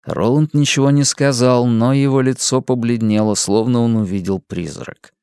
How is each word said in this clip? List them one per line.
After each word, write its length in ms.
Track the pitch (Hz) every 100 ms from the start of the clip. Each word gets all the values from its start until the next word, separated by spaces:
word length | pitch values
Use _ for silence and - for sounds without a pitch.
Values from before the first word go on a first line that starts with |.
| -
Роланд 480 | - 104 143 151
ничего 380 | 147 143 - 139
не 120 | 143
сказал, 600 | 139 - 139 127 127 123 123
но 260 | 113 120
его 300 | 139 139 135
лицо 400 | 131 127 - 131
побледнело, 760 | 127 127 117 120 110 107 107 101
словно 460 | - 104 113 120
он 160 | 117 113
увидел 420 | 101 98 90 95
призрак. 760 | _ 85 85 - - - - _